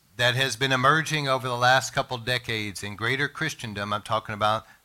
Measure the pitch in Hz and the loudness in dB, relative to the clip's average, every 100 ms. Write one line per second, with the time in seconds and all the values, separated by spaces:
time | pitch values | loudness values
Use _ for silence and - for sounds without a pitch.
0 | _ - 123 120 135 110 135 127 135 156 | _ 0 2 2 0 0 0 4 4 4
1 | 147 156 139 131 127 120 123 131 - 143 | 2 -2 0 0 -2 2 4 4 4 -4
2 | - 123 113 123 - 113 104 92 101 98 | -4 -6 -2 -2 -2 -4 -4 -8 -10 -4
3 | 117 131 143 - 156 - 113 101 101 104 | -2 0 -2 -4 -6 -6 -8 -6 -4 -4
4 | - 110 - 104 107 110 - _ | -2 -4 -4 0 0 0 -4 _